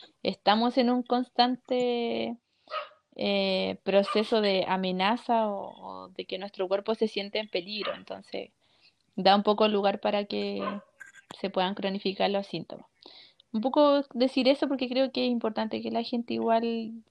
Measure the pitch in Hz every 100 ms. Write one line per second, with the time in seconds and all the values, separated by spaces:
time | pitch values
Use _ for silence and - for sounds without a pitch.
0 | - _ - 190 - 220 240 262 240 247
1 | 240 247 247 - 247 247 - 247 247 240
2 | 233 233 233 233 _ _ _ - - _
3 | _ - 208 202 196 190 190 196 - 196
4 | 202 214 220 220 208 190 - 185 185 185
5 | 190 240 - 226 214 196 - - - 185
6 | 185 185 185 190 202 - 185 196 208 220
7 | 220 208 202 214 214 185 180 208 - -
8 | 190 190 - - - _ _ _ _ _
9 | _ - 185 202 208 208 214 208 196 208
10 | 208 208 202 208 202 202 202 202 - _
11 | - - _ - 190 196 185 202 196 196
12 | 196 190 190 202 202 165 - - - _
13 | - - - _ _ 220 254 302 294 285
14 | 277 240 254 269 254 285 285 269 247 254
15 | 262 - 254 240 226 214 220 220 226 226
16 | 233 240 233 226 226 226 233 226 220 226
17 | -